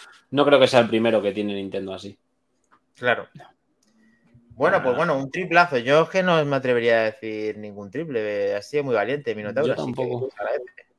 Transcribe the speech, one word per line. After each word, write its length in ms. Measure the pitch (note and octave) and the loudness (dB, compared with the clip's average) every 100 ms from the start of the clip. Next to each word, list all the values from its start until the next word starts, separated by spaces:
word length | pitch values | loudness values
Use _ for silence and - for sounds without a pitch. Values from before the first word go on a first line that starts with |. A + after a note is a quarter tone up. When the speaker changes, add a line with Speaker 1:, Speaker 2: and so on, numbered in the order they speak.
| - - - | -20 -20 -6
Speaker 1:
no 140 | C3+ C#3+ | 0 4
creo 140 | C#3+ | 6
que 80 | B2+ | 6
sea 140 | C3 | 6
el 80 | A2+ | 4
primero 320 | A2+ A2+ A2 | 2 2 2
que 100 | G2+ | 0
tiene 240 | G2+ G#2 G2 | -2 -4 -6
Nintendo 380 | G2 F#2+ F#2+ | -6 -8 -8
así. 260 | F#2 G2+ G2+ _ _ _ _ _ _ _ - | -10 -14 -20 _ _ _ _ _ _ _ -6
Speaker 2:
Claro. 320 | B2 A2+ - - - _ _ _ _ _ _ _ _ _ _ | 0 0 -2 -18 -20 _ _ _ _ _ _ _ _ _ _
Bueno, 300 | - D3 F#3+ | -2 2 2
pues 140 | C3 B2 | 0 0
Speaker 1:
Ah. 20 | |
Speaker 2:
bueno, 200 | E3+ C#3 | 0 0
un 120 | C#3 | -4
triplazo. 480 | D#3+ F3+ E3 E3+ C3+ | -6 0 2 4 2
Yo 240 | A#2 D3 | 2 2
es 80 | E3 | 2
que 140 | F#3+ | 0
no 200 | F#3 E3 | 2 2
me 120 | D3 C#3 | 2 0
atrevería 460 | B2+ A#2+ A#2 A2+ | 0 2 4 4
a 20 | |
decir 560 | A2 G#2+ A2 G#2+ G#2+ G#2 | 2 -2 -8 -6 -6 -6
ningún 320 | G#2+ G2+ G2+ | -12 -14 -12
triple. 640 | B2+ E3 B2 G#2+ G#2 G2+ G2+ | -10 -6 -4 -2 -2 -2 -4
Ha 60 | |
sido 200 | - D3 C#3 | -4 -4 0
muy 100 | A2+ | 0
valiente, 400 | G2+ C#3+ C#3 G#2+ | 0 -4 -4 -6
Minotauro, 320 | G#2 A2+ D3 | -6 -2 -2
Speaker 1:
Yo 60 | |
Speaker 2:
así 180 | A2+ B2+ | -2 -4
que 40 | A#2+ | -4
Speaker 1:
tampoco. 340 | B2+ B2 C3 | -4 -4 -6
Speaker 2:
se 100 | - | -8
agradece. 460 | G#2 C#3 - - - | -6 -6 -8 -20 -20